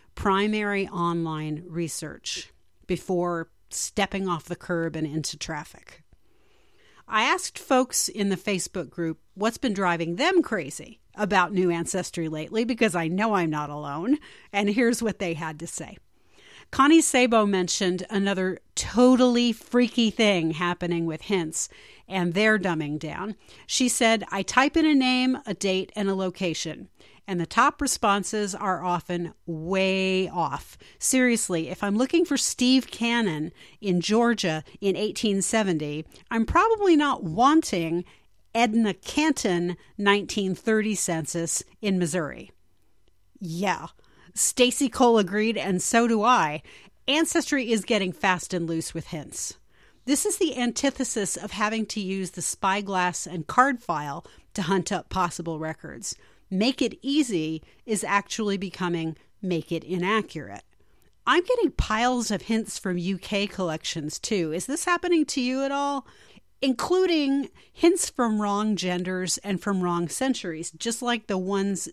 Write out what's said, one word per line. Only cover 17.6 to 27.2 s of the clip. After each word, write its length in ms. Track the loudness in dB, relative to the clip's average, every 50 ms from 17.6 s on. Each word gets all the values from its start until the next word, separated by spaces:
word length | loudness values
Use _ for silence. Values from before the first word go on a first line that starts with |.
| 2 0 0 0 0 0 0 -2 -4 -4
another 480 | -2 0 0 0 0 0 -2 -2 -4 -6 -10 _ _
totally 760 | -8 -8 0 4 6 8 8 8 8 6 4 4 4 2 2
freaky 600 | 0 -2 -6 0 2 2 2 4 2 2 2 2
thing 400 | 4 4 4 4 4 4 2 0
happening 560 | 0 0 -2 -2 -2 -2 -2 -2 -2 -2 -2
with 160 | -4 -4 -6 -4
hints, 460 | -2 0 0 0 -2 -4 -6 -6 -8 -10 -16 -20 -20 -20 -20 -12
and 280 | -6 -4 -2 -2 0 2
they're 240 | 2 4 4 4 2
dumbing 400 | 2 0 -2 -2 -2 -4 -4 -6
down. 360 | -6 -8 -8 -8 -8 -8 -10 -12 _ -20 -20 -20 -10
She 240 | -4 0 0 2 2
said, 360 | 2 2 4 4 4 2 0 -4
"I 120 | -4 -4 -4
type 340 | 0 2 4 4 4 4
in 80 | 2 4
a 80 | 4 4
name, 460 | 4 4 4 2 2 2 0 -2 -2 -4
a 80 | -8 -6
date, 360 | -2 -2 0 0 0 -2 -4 -6
and 120 | -4 -2
a 60 | -2 0
location, 760 | -2 -2 -4 -4 -4 -4 -4 -4 -4 -6 -8 -10 -12 -14 -20 _ _ -20 -20 -20 -18